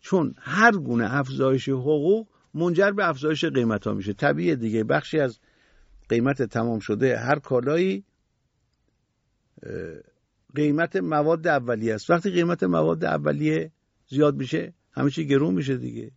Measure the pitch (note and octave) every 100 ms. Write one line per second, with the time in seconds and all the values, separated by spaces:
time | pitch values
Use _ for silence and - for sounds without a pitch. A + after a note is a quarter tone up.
0 | - F#3+ D3 B2 - E3+ A#3 G3+ C3 A#2+
1 | A2 C3+ C3 C3+ C3+ C3 C3+ C3 B2+ D3+
2 | D3+ G#3+ A3 _ _ D3 F3 E3+ G3+ G3+
3 | F#3 C3+ D3+ D3+ D#3+ C3+ A#2 G#2 G#2 G#2
4 | G2 G2+ D3 D3 F3 C#3+ A2+ A2 A2 C#3+
5 | - D#3 C3+ A2+ _ _ _ _ _ -
6 | _ A#2 B2+ C#3 A2+ A#2 A#2 A2+ - G#2+
7 | C3 A2+ A#2+ D3 - B2+ B2 D#3+ F#3 G3
8 | - _ _ _ _ _ _ _ _ _
9 | _ _ _ _ _ - - F#2 E2+ D#2
10 | - _ _ _ _ C#3 D3+ D3 E3+ G3
11 | F3 D3+ D3 E3 E3 C#3+ A#2+ A2+ A2+ A2
12 | - E3+ G3 F3+ E3+ E3+ F#3 E3+ D#3 E3
13 | E3 D#3 D3 D3 D3+ D#3 D#3+ _ _ _
14 | _ C3+ D3 C#3 B2+ D#3+ E3+ - _ -
15 | C#3 C3+ D3+ C#3 D#3 F3+ C3+ B2+ B2 A2+
16 | A2+